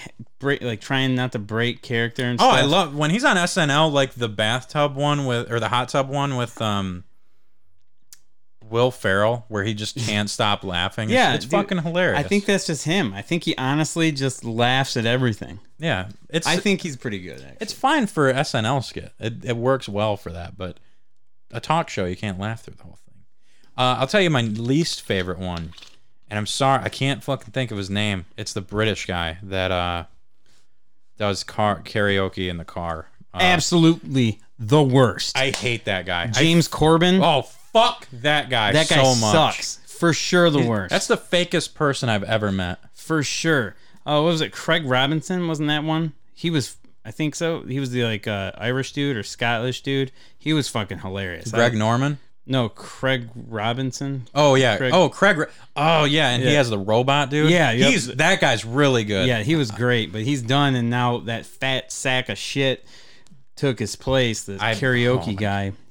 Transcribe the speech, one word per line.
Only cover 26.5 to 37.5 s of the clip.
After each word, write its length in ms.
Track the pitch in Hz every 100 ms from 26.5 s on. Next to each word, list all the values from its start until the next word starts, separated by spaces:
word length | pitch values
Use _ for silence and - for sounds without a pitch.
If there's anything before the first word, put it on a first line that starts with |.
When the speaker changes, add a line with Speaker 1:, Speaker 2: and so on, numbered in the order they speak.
| - 135 131
Speaker 2:
I 60 | -
can't 340 | - 135 131
fucking 280 | - 131 107
think 180 | 131 123
of 60 | 104
his 140 | 95
name. 340 | 101 107 95 - -
It's 160 | 107
the 80 | 107
British 440 | 95 104 110 - -
guy 320 | 87 82 87
that, 280 | 98 95 92
uh, 340 | 90 87 85 85 - - - - - - - - - - -
does 260 | 104 95
car-, 380 | - - 104 90 -
karaoke 640 | 110 101 98 95 - 90
in 80 | 87
the 80 | 82
car. 420 | 92 85 80 - - -
Uh, 40 | -
Speaker 1:
Absolutely 1000 | 180 175 - 175 165 170 - 135 113 104 - -
the 220 | 107 151
worst. 560 | 139 131 120 73 - 131
Speaker 2:
I 140 | 139
hate 340 | - 123 117 -
that 200 | 95 90
guy. 160 | 87
I 40 | 120
Speaker 1:
James 400 | 113 160 170 -
Corbin? 540 | - 151 165 180 185
Speaker 2:
Oh, 200 | 165 139
fuck 640 | -